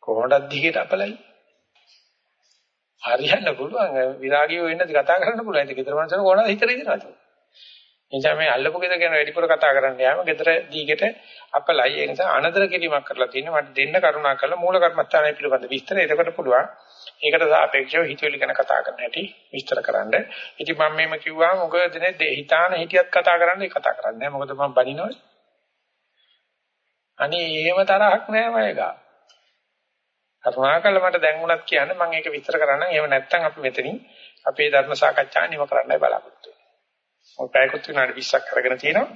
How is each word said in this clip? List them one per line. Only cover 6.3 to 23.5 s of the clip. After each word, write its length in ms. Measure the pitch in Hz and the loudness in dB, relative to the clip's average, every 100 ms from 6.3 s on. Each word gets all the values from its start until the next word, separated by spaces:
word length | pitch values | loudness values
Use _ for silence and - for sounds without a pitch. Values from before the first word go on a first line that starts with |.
| 190 220 | 4 4
හිතට 180 | 202 233 | 2 0
හිතෙනවා. 320 | 247 285 139 - - _ _ _ _ - - _ _ _ | -2 -2 -6 -6 -20 _ _ _ _ -20 -20 _ _ _
ඒ 0 | |
නිසා 220 | 139 143 | -4 -2
මේ 140 | 151 156 | 0 0
අල්ලපු 300 | 127 147 175 | 0 0 -2
ගෙදර 180 | 180 180 | -2 0
ගැන 160 | 170 | 2
වැඩිපුර 320 | 156 147 156 165 | 2 0 0 2
කතා 260 | 160 156 | 4 4
කරන්න 260 | 139 135 127 | 4 2 2
යාම 220 | 127 156 | 2 2
ගෙදර 260 | 175 151 156 165 | -2 0 2 0
දීගෙට 380 | - 156 147 151 208 226 - - - | 0 -8 -2 0 0 -4 -18 -20 -6
අපලයි. 420 | 143 - 160 127 | -6 0 2 2
ඒ 140 | 147 147 | 0 -4
නිසා 220 | 151 180 | -2 0
අනදර 300 | 143 156 175 196 | 2 2 2 0
කිරීමක් 380 | 180 170 147 | 0 -2 -2
කරලා 240 | 135 123 123 | -4 -2 -2
තියෙනවා. 340 | 135 151 156 | -2 -2 -2
මට 120 | 143 | -2
දෙන්න 220 | 135 143 170 | -2 0 2
කරුණා 340 | 175 147 147 135 | 2 2 0 0
කරලා 220 | 143 180 | -2 0
මූල 180 | 175 185 | 2 4
කර්මස්ථානය 560 | 175 170 - 165 151 | 2 2 0 2 2
පිළිබඳ 340 | 151 143 131 127 | 0 -2 -2 -2
විස්තර. 280 | 131 - 190 | -8 -4 -2
එතකොට 340 | 160 151 170 | 0 0 -2
පුළුවන් 360 | 165 131 123 127 - - - - _ | -2 2 2 2 -8 -20 -20 -20 _
ඒකට 260 | 151 160 165 | 0 2 4
සාපේක්ෂව 580 | 156 151 185 131 156 | 4 4 0 0 -2
හිතවිලි 340 | 160 147 151 143 | -2 -2 -6 -2
ගැන 160 | 135 | -4
කතා 260 | - 135 - | -2 0 0
කරන 160 | - - | 0 -6
හැටි 240 | 123 - 196 - _ | -8 -8 -10 -14 _
විස්තර 300 | 139 135 127 | -14 -6 -4
කරන්න. 340 | - 110 104 139 214 - - | -2 -4 0 -2 -2 -14 -18
ඉතින් 220 | - - 160 | -12 -8 0
මම 180 | 156 | 0
මේම 180 | 156 160 160 | 0 -2 -2
කිව්වා 360 | 160 156 165 | -8 0 2
මොකද 220 | 190 170 170 175 | 2 0 0 0
දෙනේ 400 | 165 175 180 156 | 0 -4 -2 -4
හිතාන 400 | 135 143 160 180 | -4 0 2 2
හිටියත් 360 | 180 165 180 180 | 0 0 2 2
කතා 260 | 180 180 175 | 2 2 4
කරන්න 240 | 170 | 2